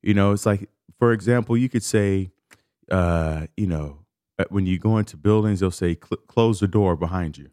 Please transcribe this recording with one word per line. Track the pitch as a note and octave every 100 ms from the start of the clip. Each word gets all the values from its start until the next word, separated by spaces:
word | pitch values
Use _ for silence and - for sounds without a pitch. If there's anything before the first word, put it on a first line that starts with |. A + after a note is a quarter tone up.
You | -
know, | G2+ G2+
it's | G2+ A2
like, | G2 G2 _ _ _
for | A#2+
example, | A2+ F#2+ A#2+ A2 A#2
you | B2+
could | A#2
say, | - A2+ G2+ G2 F#2 _ _ - _ _ -
uh, | F#2+ F2 E2+ D#2+ D#2 D#2+ -
you | G2+
know, | D#2+ D2 C#2+ _ _ _ -
uh, | F#2+
when | G2 F#2
you | F2+
go | G#2+ A2
into | G#2 D#2
buildings, | G2+ G#2+ G#2+ F#2+
they'll | F#2+
say, | - F2+ E2+
"Cl-, | - G#2+ _
close | - A2+ G#2+
the | G2
door | G#2+ G2 E2
behind | E2 F#2 E2 D2
you." | C#2+